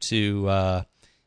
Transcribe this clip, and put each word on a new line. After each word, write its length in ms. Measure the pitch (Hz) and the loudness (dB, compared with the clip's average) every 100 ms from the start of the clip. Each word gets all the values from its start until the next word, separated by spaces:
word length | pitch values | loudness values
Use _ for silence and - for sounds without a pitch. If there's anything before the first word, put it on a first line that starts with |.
to, 460 | - 113 104 101 98 | -4 0 0 0 0
uh, 360 | 95 95 92 - _ _ _ | 2 2 -2 -4 _ _ _